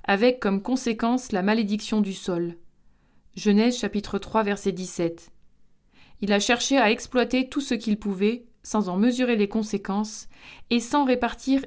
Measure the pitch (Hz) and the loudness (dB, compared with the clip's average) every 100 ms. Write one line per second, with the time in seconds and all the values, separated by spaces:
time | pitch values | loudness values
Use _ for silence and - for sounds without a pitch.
0 | - 196 247 254 202 196 220 262 233 220 | -2 4 4 4 0 -2 0 -2 -2 -2
1 | 233 254 - 190 196 226 202 208 - 214 | 0 0 -2 0 2 2 0 -2 0 0
2 | 196 185 196 170 170 170 - _ _ _ | 0 -4 -4 -2 -4 -8 -20 _ _ _
3 | _ _ _ 185 208 202 233 240 196 202 | _ _ _ -2 2 4 4 0 -2 -4
4 | - 202 - 240 208 202 196 180 180 - | -4 -6 -2 -2 0 -2 -2 -4 -6 -4
5 | 170 170 - - - _ - _ _ _ | -4 -4 -16 -20 -20 _ -20 _ _ _
6 | - - 202 202 208 240 - 269 214 226 | -20 -6 0 2 2 0 2 4 4 2
7 | - 247 240 254 262 302 269 233 220 208 | 0 0 2 0 -2 -4 -2 -2 -2 -2
8 | 202 185 208 247 - _ - 214 180 180 | -2 0 0 0 -8 _ -4 -2 0 2
9 | 240 247 247 226 202 220 214 196 202 196 | 2 2 0 2 0 0 -2 -4 -4 -4
10 | 214 - - - - - - 233 233 294 | -4 -8 -14 -20 -20 -20 -2 0 2 2
11 | 262 247 233 - 269 269 | 2 2 0 -4 0 0